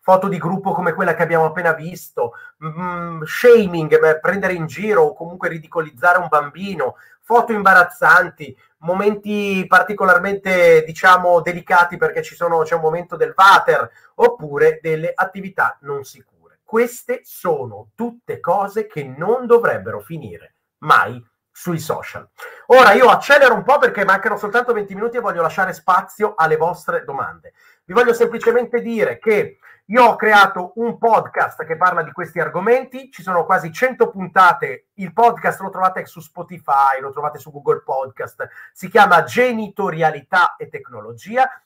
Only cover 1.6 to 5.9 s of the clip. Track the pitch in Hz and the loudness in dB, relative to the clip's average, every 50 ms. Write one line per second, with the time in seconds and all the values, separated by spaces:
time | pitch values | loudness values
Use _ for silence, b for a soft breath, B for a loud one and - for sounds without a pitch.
1.6 | 175 165 156 - 151 175 180 180 - - _ 156 123 117 B B B B B _ | -4 -4 -4 -4 -8 -14 -14 -16 -20 -14 _ -6 -6 -6 B B B B B _
2.6 | 151 160 156 165 180 180 175 175 170 170 170 165 156 156 - - - 247 240 226 | -14 -14 -10 -10 -10 -8 -8 -10 -10 -10 -12 -12 -12 -10 -8 4 8 8 8 8
3.6 | 208 180 175 165 156 151 156 156 160 160 156 156 - 170 190 196 185 190 185 170 | 6 2 -2 -4 0 2 2 4 4 4 2 2 -2 -4 -4 -2 -4 -4 -4 -4
4.6 | 160 151 - 160 202 214 208 - 156 147 - - 165 170 175 180 180 170 165 165 | -8 -10 -8 -8 -4 0 2 2 2 2 0 -8 -14 -14 -12 -8 -8 -8 -8 -8
5.6 | 156 - - 170 156 151 | -16 -8 -8 -8 -8 -8